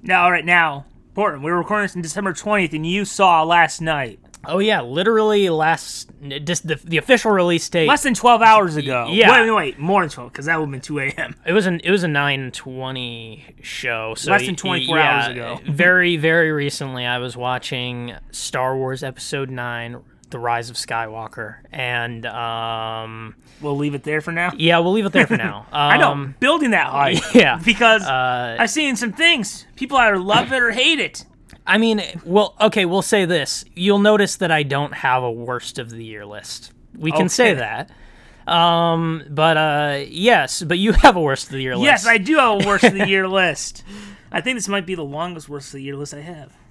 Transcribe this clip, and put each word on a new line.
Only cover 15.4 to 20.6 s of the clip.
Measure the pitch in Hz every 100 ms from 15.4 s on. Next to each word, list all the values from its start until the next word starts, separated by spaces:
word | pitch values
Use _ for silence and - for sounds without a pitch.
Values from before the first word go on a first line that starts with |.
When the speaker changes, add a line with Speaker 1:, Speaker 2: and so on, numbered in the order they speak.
| 117 120
Speaker 1:
<laughs> | -
Speaker 2:
very, | 147 175 185 175 170
very | 156 165 160
recently, | 151 143 - 139 127 123
I | 123
was | 123 123
watching | 123 127 - 127 123 123 120 92 -
Star | - - 139 127 131
Wars | 131 131
Episode | 139 127 - 143 135
nine, | 131 123 120 117 123 - _ _
The | 120
Rise | 120 117